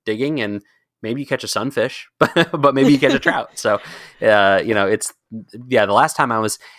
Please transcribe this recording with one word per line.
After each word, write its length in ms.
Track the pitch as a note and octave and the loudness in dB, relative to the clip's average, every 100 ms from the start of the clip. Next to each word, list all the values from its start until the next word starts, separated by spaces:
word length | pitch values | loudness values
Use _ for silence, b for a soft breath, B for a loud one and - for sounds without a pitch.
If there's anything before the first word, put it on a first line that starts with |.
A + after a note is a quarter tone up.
| - | -8
digging, 360 | G#2+ C#3 D3+ | -4 -4 -4
and 200 | G#2+ G2+ - _ _ _ | -6 -8 -12 _ _ _
maybe 200 | A2 B2+ | -8 -8
you 60 | C#3 | -6
catch 180 | C3 G#2+ | -6 -4
a 20 | |
sunfish, 640 | - A#2+ B2 A#2+ - - | -6 -4 -2 -4 -6 -18
<laughs> 60 | _ | _
but, 320 | - - E3+ | 0 2 -2
but 240 | D#3+ C#3+ C3+ | 2 2 4
maybe 160 | C3+ | 4
you 80 | C#3 | 4
catch 140 | C3+ | 2
a 60 | C3+ | 0
trout. 380 | - - - - | -2 -4 -6 -6
So, 220 | A2 G#2 B B B B | -4 -4 B B B B
uh, 400 | A2+ G#2 G2 G2 G#2 | 2 4 4 2 0
you 80 | |
know, 120 | G#2+ G2 | 0 0
it's, 280 | G#2+ - - _ A2+ - A2 B2 | -2 -4 -14 _ -18 -16 -20 -2
yeah, 180 | B2 G2+ | 0 2
the 80 | |
last 240 | G2+ D#3 - | 2 2 0
time 140 | C3+ | -2
I 80 | A2+ | 0
was 200 | A2 - B | -2 -6 B